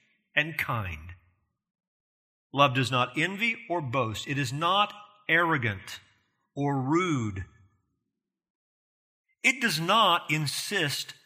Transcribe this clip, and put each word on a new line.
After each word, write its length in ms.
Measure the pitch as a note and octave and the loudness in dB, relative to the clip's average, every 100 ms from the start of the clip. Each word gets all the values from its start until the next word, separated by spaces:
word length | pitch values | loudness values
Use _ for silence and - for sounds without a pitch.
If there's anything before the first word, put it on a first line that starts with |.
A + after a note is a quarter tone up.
| _ _ _ - | _ _ _ -2
and 200 | D#3 D#3 | 0 -2
kind. 600 | - A#2+ F#2 D#2 D#2+ - _ _ _ _ _ _ _ _ _ _ _ _ _ | -4 -4 -4 -8 -14 -20 _ _ _ _ _ _ _ _ _ _ _ _ _
Love 220 | C3+ C#3+ B2+ | 4 4 4
does 160 | B2+ | 2
not 260 | C3 B2 - | 2 0 0
envy 400 | E3+ G3 A#3 A3+ - | -2 -2 -2 -4 -4
or 140 | E3+ | -4
boast. 460 | C#3 C3+ A2 G#2 - | -2 0 0 -2 -4
It 100 | C#3 | -2
is 160 | C3+ | -2
not 400 | C#3+ E3+ G3 G3+ - - _ - | -2 2 2 0 -4 -20 _ 0
arrogant 720 | E3 E3+ D3+ A2+ F#2+ - - - _ _ _ _ | 2 2 2 0 -4 -10 -18 -18 _ _ _ _
or 260 | - C#3+ C#3 | -4 -2 0
rude. 680 | C3 E3 F#3 C#3+ G#2 F#2+ F#2 _ _ _ _ _ _ _ _ _ _ _ _ _ _ _ _ _ _ _ | 0 0 2 0 -2 -6 -10 _ _ _ _ _ _ _ _ _ _ _ _ _ _ _ _ _ _ _
It 180 | A#3 C4 | 0 0
does 200 | A#3+ D#3 | 0 0
not 500 | E3 A3 G3+ E3+ - | 2 4 6 4 0
insist 840 | D#3 C#3+ - - G3+ D3 - - - | -2 -2 -4 -4 -2 0 -2 -8 -16